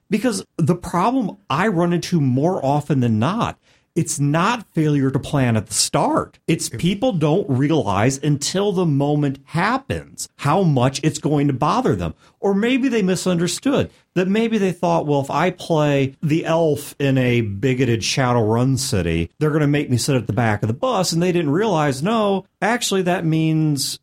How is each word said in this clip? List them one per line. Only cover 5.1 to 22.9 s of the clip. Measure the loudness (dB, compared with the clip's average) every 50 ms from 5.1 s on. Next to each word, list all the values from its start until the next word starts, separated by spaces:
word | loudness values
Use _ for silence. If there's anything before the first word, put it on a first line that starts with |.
| 0
to | -2
plan | -4 -2 -2 0 2 2 2
at | 0 -2 -2
the | -4
start. | -4 -2 0 0 0 0 0 0 0 -2 -4 -8 _ _ -2
It's | -2 -2 -2 -6
people | -6 -2 -2 -2 0 0 0 -2 0
don't | 0 0 2 2 0 0 0
realize | 0 0 2 2 2 2 0 0 0 2 2 2 0 0 0
until | 0 0 0 -2 -4 -2 -2 0 0 0
the | 0 0
moment | 0 0 0 0 0 0 0 0 -2 -4 -6 -10
happens | -8 -4 -2 -2 0 -2 -2 -4 -6 -8 -8 -10 -12 -16 -16 -16 -16 _ -6
how | -2 0 2 2 2
much | 2 2 2 2 0 0 0 -2
it's | -2 -2 -2
going | -4 -2 0 2 2 0
to | 0
bother | 0 0 0 0 0 0 0 0
them. | 0 -2 -6 -8 _ _ _ _ -6
Or | -2 -2 0
maybe | 0 0 0 0 0 0 0
they | 0 0 0
misunderstood. | 0 0 0 0 0 0 0 0 -2 -4 -2 -2 0 0 0 0 -2 _ _ _ _ -4
That | -2 0
maybe | 0 0 0 0 0 0 0
they | 0 0 -2
thought, | -2 0 0 0 0 0
"Well, | 0 0 0
if | 0 -2
I | -2 -2 0 -2
play | -2 -4 -4 -2 0 2 2 2 2 2 0 -2 -4 _
the | -2 0 0 0 0
elf | 0 0 2 2 2 0 -2 -4 -8 -6 -2
in | 0 0 2
a | 2 2 2 2 0 0
bigoted | -2 -4 -2 0 0 0 2 2 2 0 0
Shadowrun | -2 -2 -2 0 0 2 2 2 2 2 2 2 2 2 0
city, | 0 -2 -2 -2 0 0 0 0 0 -2 -4 _ -2
they're | -2 0 2
gonna | 2 2 2
make | 2 0 0 0
me | -2 -2
sit | 0 0 0
at | 0 0
the | -2 -2
back | 0 0 0 0 0 0
of |
the | -2 -2
bus," | -2 -2 -2 0 0 0 0 0
and | 0 0
they | 0
didn't | 0 0 0 0 0
realize, | 0 0 0 0 2 2 0 0 -2 -2
no, | -2 0 0 2 0 0 -2 -4 _ _ -4
actually | -2 -2 -2 -2 -2 -2